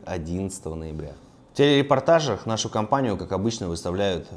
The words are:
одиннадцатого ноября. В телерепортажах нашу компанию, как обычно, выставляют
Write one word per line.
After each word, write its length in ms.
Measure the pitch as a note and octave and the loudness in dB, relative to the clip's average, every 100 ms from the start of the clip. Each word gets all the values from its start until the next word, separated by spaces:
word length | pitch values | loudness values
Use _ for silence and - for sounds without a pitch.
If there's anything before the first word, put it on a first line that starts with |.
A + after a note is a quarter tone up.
| - | -8
одиннадцатого 680 | F#2 D#2+ F2+ F#2+ - E2+ | -8 -6 -4 -6 -8 -10
ноября. 380 | D#2+ D#2+ D#2 D2 D2 - - - | -8 -8 -10 -10 -14 -20 -20 -4
В 40 | - | 4
телерепортажах 920 | C#3+ C#3 C#3 C3 D3 E3 C#3+ F#2+ A2+ | 6 6 4 2 6 4 4 -2 -2
нашу 220 | A2 A2+ | -4 -2
компанию, 480 | A2 G#2+ C#3 B2 F2+ | -2 0 0 2 -2
как 140 | F2 | -2
обычно, 380 | F#2+ A2+ A#2 F#2 | -2 -2 -2 -4
выставляют 580 | E2 F2+ F#2 G2+ E2+ - | -4 -4 0 0 -2 -6